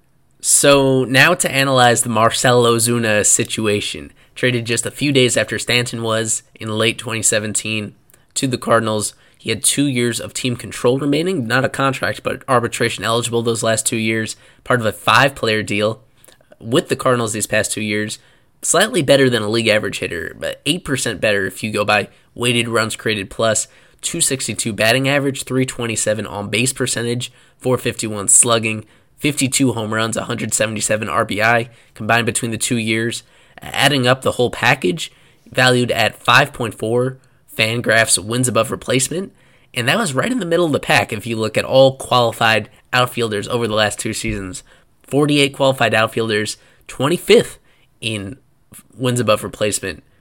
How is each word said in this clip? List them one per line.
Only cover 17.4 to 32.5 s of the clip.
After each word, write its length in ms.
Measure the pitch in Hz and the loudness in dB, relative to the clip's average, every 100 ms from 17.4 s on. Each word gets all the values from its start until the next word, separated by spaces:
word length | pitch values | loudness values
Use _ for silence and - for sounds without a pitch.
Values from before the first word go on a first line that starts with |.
| - | -2
past 260 | 110 101 | 0 -2
two 100 | - | -4
years. 360 | 107 104 107 - _ _ _ _ | -4 -4 -4 -8 _ _ _ _
Slightly 400 | - 160 214 214 | 0 2 2 0
better 260 | 139 139 131 | 4 6 6
than 140 | 120 | 2
a 60 | 104 | 0
league 200 | 113 113 | 0 2
average 300 | 107 104 - | 0 0 -6
hitter, 360 | 95 87 82 60 | -8 -8 -10 -8
but 240 | 76 - 143 | -10 -6 -4
eight 180 | 170 | -4
percent 360 | - 131 120 95 | -4 -4 -4 -2
better 260 | 113 101 95 | 0 0 -2
if 160 | - | -4
you 80 | 110 | -6
go 140 | 104 | -2
by 240 | 104 104 98 _ _ | 0 0 -2 _ _
weighted 340 | - 120 120 117 | -4 0 0 0
runs 280 | 113 110 - | 0 -2 -4
created 340 | 113 107 98 | -4 -4 -6
plus, 380 | - 113 104 - - _ _ | -2 0 0 -4 -12 _ _
two 200 | - 170 | -8 -4
sixty-two 520 | - 131 - 107 117 | -2 -2 -6 -6 -6
batting 360 | 104 110 127 135 | 0 2 2 2
average, 360 | 143 139 135 | 0 -2 -4
three 220 | - 131 127 | -4 -2 -2
twenty-seven 600 | - 117 110 - 107 101 | -4 -6 -4 -2 -2 -4
on 220 | 104 101 | -8 -4
base 240 | 107 127 | -2 -2
percentage, 580 | - 123 - 117 123 - _ _ _ | -2 -4 -2 -2 -4 -6 _ _ _
four 180 | 127 123 | -2 -2
fifty-one 520 | 123 107 113 104 95 | -2 -4 -6 -6 0
slugging, 580 | - 120 113 110 110 - _ _ - | 2 4 2 0 -6 -10 _ _ -4
fifty-two 580 | 147 143 131 - 135 | -4 0 -2 2 0
home 180 | 110 107 | 0 -2
runs, 240 | 110 113 107 | -2 -2 -2
a 80 | |
hundred 300 | 107 117 107 | -6 -6 -4
seventy-seven 540 | - 110 107 - 107 104 | -2 -2 -2 -2 -2 -2
R 180 | 90 113 | -2 0
B 160 | 101 | 2
I 260 | 113 120 117 - _ | 2 2 0 -12 _
combined 320 | - 110 117 | -8 0 2
between 260 | 113 113 117 | 2 -2 -4